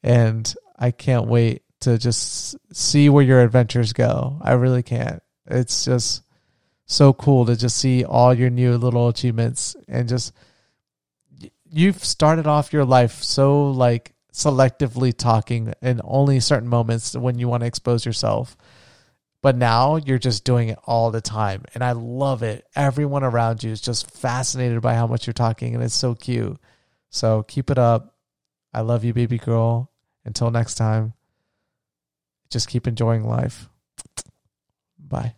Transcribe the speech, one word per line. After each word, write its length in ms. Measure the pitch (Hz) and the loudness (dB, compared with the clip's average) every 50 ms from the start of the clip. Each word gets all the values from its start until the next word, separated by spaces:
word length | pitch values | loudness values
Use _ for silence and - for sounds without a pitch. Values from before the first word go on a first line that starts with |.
| - | 2
And 500 | 123 120 120 117 110 110 110 110 - - - _ _ _ _ | 4 4 4 4 2 0 -2 -6 -8 -10 -10 _ _ _ _
I 120 | - 123 | -4 -4
can't 360 | 120 - - - 127 120 - | -4 -2 -2 0 0 0 0
wait 360 | 113 113 120 117 113 - - _ _ _ _ | 2 2 2 2 2 0 -4 _ _ _ _
to 160 | - 127 120 | 0 0 0
just 600 | 113 120 123 117 - - - - - - - - - _ _ - | 0 0 -2 -2 -4 -6 -8 -10 -10 -12 -12 -14 -16 _ _ -10
see 340 | - - - - 147 143 147 | -6 -4 0 4 6 6 8
where 160 | 139 143 139 | 8 6 6
your 160 | 127 135 127 | 6 6 6
adventures 540 | 123 117 113 127 120 110 - 123 117 110 113 | 6 6 4 2 2 2 0 -2 -2 -2 0
go. 440 | - 120 117 - 127 127 131 139 151 | 0 0 0 0 -2 -4 -6 -6 -6
I 100 | - - | -2 0
really 300 | 127 123 123 131 127 123 | 2 2 2 2 0 0
can't. 400 | 120 - 123 117 117 - - 85 _ _ _ _ _ | -2 -4 -4 -4 -4 -6 -8 -10 _ _ _ _ _
It's 400 | - - 127 123 - - - - | -4 -4 -4 -2 -2 -4 -4 -2
just 360 | 127 127 123 117 - - - _ _ _ _ _ _ _ _ _ _ _ _ _ | 0 0 0 0 -2 -6 -8 _ _ _ _ _ _ _ _ _ _ _ _ _
so 300 | _ - - 147 139 131 | _ 2 6 6 6 6
cool 320 | - - 143 139 127 120 | 4 2 2 4 4 4
to 100 | 110 120 | 2 0
just 220 | 110 123 120 - - | 0 -2 -4 -2 -2
see 260 | - 131 127 127 123 | 0 0 0 0 0
all 300 | - - 123 120 127 127 | 0 2 4 6 6 4
your 160 | 117 127 127 | 4 2 0
new 260 | 123 123 123 123 120 | 2 2 2 2 2
little 320 | 120 120 127 120 120 120 120 | 2 0 0 0 2 2 0
achievements, 680 | 117 - - 127 113 113 117 117 127 - - - - - _ - | 0 0 -2 -2 -2 0 -2 -2 -2 -6 -8 -10 -10 -14 _ -6
and 180 | 120 123 123 | -4 -4 -2
just, 280 | 113 120 127 117 - _ _ _ _ _ _ _ _ _ _ _ _ _ _ _ _ _ _ _ _ _ 131 | -2 -2 -4 -4 -8 _ _ _ _ _ _ _ _ _ _ _ _ _ _ _ _ _ _ _ _ _ -20
y-, 100 | - - _ _ _ | -20 -20 _ _ _
you've 400 | _ 160 151 170 196 190 - - | _ 0 2 2 2 2 0 -4
started 420 | - - _ 151 151 160 165 151 | -8 -2 _ 4 4 4 2 2
off 280 | 151 151 151 143 - - | 2 2 2 0 0 0
your 100 | 151 139 | 0 2
life 380 | 127 131 127 123 113 - - | 4 6 6 4 4 0 -6
so, 480 | - - - - 135 139 143 143 143 139 | -8 -4 0 2 4 4 4 4 2 0
like, 420 | 135 127 127 120 117 117 _ - _ _ _ _ | 2 2 2 2 2 0 _ -12 _ _ _ _
selectively 840 | _ - - 147 139 127 131 127 - _ 147 123 113 127 131 127 117 | _ -2 -2 0 4 4 2 2 2 _ -4 -4 -2 0 0 0 0
talking 560 | - - 123 113 110 104 - 120 117 113 110 - _ | 0 2 2 2 2 2 -2 -4 -6 -4 -6 -10 _
in 220 | - 127 123 113 - | -4 -4 -4 -4 -4
only 340 | - - 135 139 143 139 131 | -4 0 2 2 4 2 2
certain 300 | 117 - 147 120 113 120 | 2 0 0 -2 0 0
moments 480 | 120 120 117 113 113 113 - - - | 0 0 0 0 -2 -4 -4 -8 -8
when 220 | 123 123 127 123 120 | -4 -4 -4 -4 -2
you 100 | 120 123 | -2 -2
wanna 160 | 120 120 117 | -2 -2 -4
expose 400 | 120 - - _ 123 120 117 - | -4 -6 -6 _ -2 -2 -2 -2
yourself. 500 | 117 110 - - 110 107 110 131 120 - _ _ _ _ _ _ _ _ _ _ _ _ _ _ _ _ _ | -4 -6 -2 -2 -2 -2 -2 -4 -8 -12 _ _ _ _ _ _ _ _ _ _ _ _ _ _ _ _ _
But 160 | - 139 131 | 0 0 2
now 400 | 123 123 117 113 117 127 143 156 | 2 2 2 2 2 2 2 0
you're 220 | 160 147 139 131 123 | -2 -2 -2 -2 0
just 260 | - 131 113 101 _ | 0 -2 -4 -2 _
doing 240 | - 123 120 117 113 | 0 0 2 0 -2
it 100 | 110 - _ | -4 -8 _
all 260 | - 120 117 113 117 | -2 0 0 0 0
the 120 | 107 113 | -2 -4
time. 420 | 110 - 104 107 107 101 95 - - - | -8 -6 -4 -4 -4 -4 -4 -6 -10 -14
And 100 | - 117 | -8 -6
I 100 | 123 123 | -4 -4
love 500 | 123 117 117 120 120 131 139 139 131 117 | -4 -4 -8 -10 -6 -4 -2 -2 -2 -4
it. 240 | 120 113 110 - - _ _ | -4 -8 -8 -10 -14 _ _
Everyone 480 | 143 143 139 123 143 147 143 143 143 135 | -2 -2 0 0 -2 -4 -2 -2 -2 -2
around 380 | 127 117 117 117 113 113 107 | 0 0 0 0 0 -2 -4
you 80 | - 113 | -6 -8
is 100 | 110 110 | -8 -8
just 300 | - 123 120 - - - | -6 -6 -6 -6 -8 -10
fascinated 720 | _ - - 123 120 131 131 - - 131 127 123 117 117 | _ -8 -6 -4 -4 -2 -4 -4 -4 -2 -2 -2 -2 -2
by 120 | 113 120 117 | 0 0 0
how 120 | 117 117 | 0 0
much 200 | 113 117 120 - | 0 -2 -4 -4
you're 60 | - | -6
talking, 420 | 113 - 120 117 113 - 120 120 117 | -4 -2 -2 -2 -2 -4 -6 -6 -4
and 80 | 120 | -4
it's 120 | 120 120 - | -4 -4 -4
so 200 | - - 127 117 | -2 -2 -2 -4
cute. 440 | - - - 123 117 110 101 92 - _ _ _ _ _ _ _ _ _ _ | -4 -6 -6 -4 -4 -4 -6 -8 -12 _ _ _ _ _ _ _ _ _ _
So 340 | - - - 113 110 110 | -10 -2 0 0 0 0
keep 280 | 107 _ - 143 131 - | -2 _ -6 -6 -4 -2
it 80 | 143 127 | 0 2
up. 360 | 123 117 117 113 - - _ _ _ _ _ _ _ _ _ _ _ _ - | 4 4 2 2 -2 -8 _ _ _ _ _ _ _ _ _ _ _ _ -6
I 80 | 110 | -6
love 220 | 113 113 120 117 107 | -2 -2 -2 0 -2
you, 100 | 120 113 | -2 -2
baby 240 | 120 120 110 117 113 | 0 -2 -2 -2 -4
girl. 520 | - - 117 113 113 113 117 117 127 - _ _ _ _ _ _ _ | -2 -2 0 2 2 2 0 0 -4 -6 _ _ _ _ _ _ _
Until 260 | 117 107 - 120 117 | -12 -6 -2 -2 0
next 260 | 117 117 113 - - | 0 -2 -2 -4 -4
time, 360 | - 113 110 110 110 110 110 110 _ _ _ _ _ _ _ _ _ _ _ _ _ _ _ _ _ _ _ _ _ _ _ _ _ _ _ | -2 -2 0 0 0 -2 -4 -8 _ _ _ _ _ _ _ _ _ _ _ _ _ _ _ _ _ _ _ _ _ _ _ _ _ _ _
just 180 | - 123 - - | -6 -6 -6 -4
keep 180 | - 123 - | -6 -4 -4
enjoying 380 | 123 113 110 117 113 117 113 110 | -4 -4 -2 -2 0 0 -2 -2
life. 440 | 113 117 120 123 123 - - - _ _ _ _ _ _ - - - _ - - - _ _ _ _ _ _ _ _ _ _ _ _ _ _ | -2 -4 -2 -4 -4 -8 -12 -20 _ _ _ _ _ _ -20 -20 -20 _ -20 -20 -20 _ _ _ _ _ _ _ _ _ _ _ _ _ _
Bye. 360 | 151 143 - - 117 117 113 | -14 -10 -8 -6 -6 -8 -10